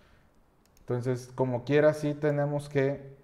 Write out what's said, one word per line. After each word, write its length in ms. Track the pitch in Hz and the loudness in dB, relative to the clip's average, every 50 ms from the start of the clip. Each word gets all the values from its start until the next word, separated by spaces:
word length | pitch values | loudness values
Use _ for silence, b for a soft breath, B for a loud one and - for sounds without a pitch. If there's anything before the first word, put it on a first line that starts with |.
| B B B B B B B B _ _ _ _ _ _ _ - | B B B B B B B B _ _ _ _ _ _ _ -16
Entonces, 500 | - - 123 123 120 131 127 123 123 - - | -8 -6 -4 -4 -2 -2 -4 -4 -6 -8 -4
como 300 | - 131 127 123 120 120 | -2 -2 0 -2 -4 0
quiera, 280 | - 143 147 147 151 151 | 2 4 6 6 6 4
sí 200 | 151 - 147 147 | 2 0 -4 -2
tenemos 540 | - - 151 143 143 143 143 147 143 143 - | -2 0 0 0 0 0 0 -2 -4 -4 -2
que 480 | - 143 135 139 143 135 - - - - | 0 0 2 2 0 -4 -8 -16 -20 -20